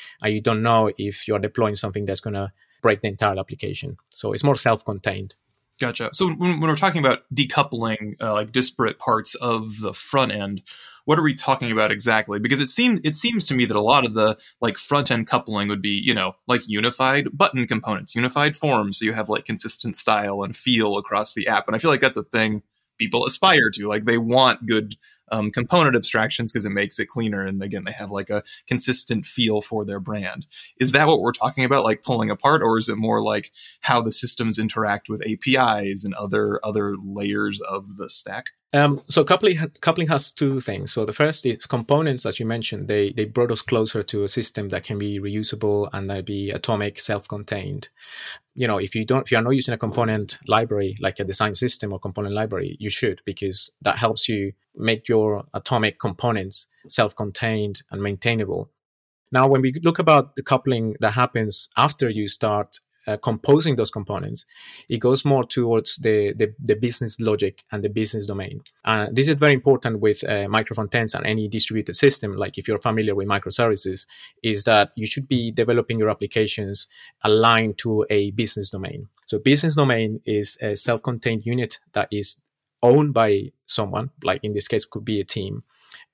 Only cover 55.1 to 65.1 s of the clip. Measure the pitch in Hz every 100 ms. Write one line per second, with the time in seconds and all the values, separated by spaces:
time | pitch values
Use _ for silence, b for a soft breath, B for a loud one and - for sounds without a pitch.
55.1 | 113 107 104 - - - 123 107 - 110
56.1 | 85 120 110 95 - - b b - 107
57.1 | - 104 - 113 110 104 98 - 98 101
58.1 | 98 117 113 104 90 - _ _ _ _
59.1 | _ _ 131 135 135 131 143 165 165 160
60.1 | 151 139 - - 131 - 120 110 104 110
61.1 | 110 123 117 107 101 - - 143 - 123
62.1 | 107 101 - 113 104 104 - _ _ -
63.1 | 107 - 110 - 147 160 120 107 - 98
64.1 | 101 101 113 - B B B B 117 123